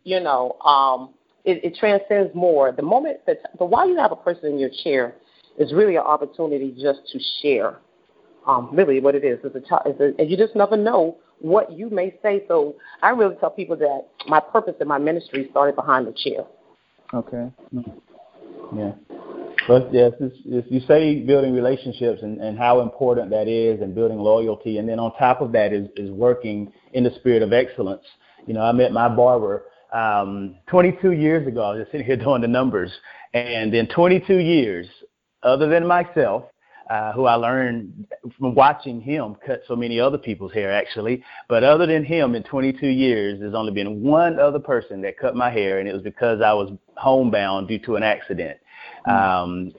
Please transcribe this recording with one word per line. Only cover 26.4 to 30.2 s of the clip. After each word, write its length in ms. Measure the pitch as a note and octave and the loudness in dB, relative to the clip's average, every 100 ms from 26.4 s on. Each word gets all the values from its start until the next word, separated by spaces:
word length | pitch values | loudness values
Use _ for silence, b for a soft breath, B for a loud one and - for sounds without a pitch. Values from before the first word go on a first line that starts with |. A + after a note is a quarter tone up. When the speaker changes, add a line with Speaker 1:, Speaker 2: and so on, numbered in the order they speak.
| A2+ G#2 G2+ b b | -2 -8 -10 b b
Speaker 3:
in 100 | B2+ | -2
the 60 | B2 | -2
spirit 280 | - B2+ A2+ | 0 2 2
of 120 | G#2+ | 4
excellence. 500 | A#2+ B2+ - F#2+ F#2+ - _ b b - | 2 2 -2 -6 -8 -14 _ b b -8
You 60 | |
know, 80 | A2 | -2
I 120 | A2+ | 2
met 200 | A#2+ B2 | 4 2
my 160 | A2+ A#2 | 2 2
barber, 560 | A2+ B2 B2 G#2 G2+ b b _ | 4 4 4 0 -4 b b _
um, 600 | A#2 A2 G#2 | -4 0 0